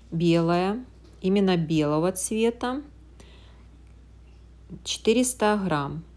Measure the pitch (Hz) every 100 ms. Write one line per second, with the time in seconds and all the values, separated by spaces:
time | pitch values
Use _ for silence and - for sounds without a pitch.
0 | - 170 170 165 165 175 185 226 254 -
1 | - - 185 196 196 175 156 160 147 151
2 | 175 185 - 220 226 233 247 262 285 -
3 | - - - - - - - - - -
4 | - - - - - - - - - -
5 | - 233 247 - 208 208 190 151 143 147
6 | -